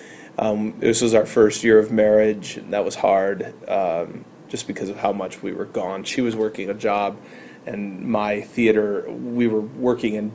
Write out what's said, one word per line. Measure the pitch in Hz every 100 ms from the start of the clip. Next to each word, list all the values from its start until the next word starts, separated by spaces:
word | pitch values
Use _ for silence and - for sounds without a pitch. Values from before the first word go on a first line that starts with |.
| - - - -
um, | 110 107 107 -
this | 117 110
was | 117
our | 110 -
first | 120 107 -
year | 117 107
of | 110
marriage, | 110 107 107 107 104 - -
and | 104
that | 101 92
was | -
hard, | 98 98 98 95 90 - -
um, | 95 90 82 85 - - - -
just | - -
because | 104 98
of | 104
how | 101
much | 101 92 -
we | 98
were | 90 101
gone. | 113 92 95
She | 92 135
was | 120 110
working | 107 107 98
a |
job, | 107 113 101 101 101 - - - - -
and | 101 101 92 117
my | 107 104 104
theater, | - - 113 107 104 98 -
we | 120 123 120 117
were | 107
working | 107 131 127 120 117
in | 107 107